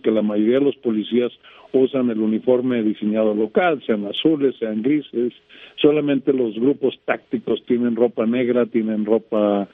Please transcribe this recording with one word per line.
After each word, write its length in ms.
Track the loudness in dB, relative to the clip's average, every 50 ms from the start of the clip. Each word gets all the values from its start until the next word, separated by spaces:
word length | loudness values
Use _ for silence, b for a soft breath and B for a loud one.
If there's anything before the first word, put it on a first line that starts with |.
| -2
que 80 | 0
la 100 | 0 2
mayoría 380 | 0 0 0 0 2 2 2 2
de 60 | 2
los 100 | 0 -2
policías 560 | -2 -4 -2 -2 -2 -4 -2 -2 -2 -2 -2 -6 _ B B B B B B
usan 380 | 2 2 2 2 2 0 -2 0
el 100 | 0 0
uniforme 640 | 0 0 0 -2 2 2 2 2 2 0 0 0 0
diseñado 500 | 0 -2 -2 -2 -2 0 2 0 0 2
local, 480 | 0 -2 0 0 0 2 2 0 -2 -2 -4
sean 180 | -2 -2 -2
azules, 500 | -6 -8 -2 0 0 2 2 0 -2 -2 -2
sean 240 | -6 -6 -4 -2 0
grises. 500 | 0 0 0 -2 -4 -4 -4 -4 -4 -4 -8 _ B B B B B B B
Solamente 520 | 2 4 4 4 2 0 0 0 2 0 0
los 200 | 0 0 -2 -2
grupos 440 | -2 0 0 0 0 -2 -4 -4 -4 -6
tácticos 600 | -6 -6 -6 _ -8 -8 -6 -2 -2 -4 -4 -2
tienen 300 | -2 -2 0 0 -2 0
ropa 300 | 0 0 0 0 -2 -2
negra, 400 | -2 0 0 0 0 0 0 0
tienen 400 | 0 0 -2 -2 -2 -2 -4 -2
ropa 600 | 0 0 -2 0 -2 -2 0 2 2 2 0 -2 -4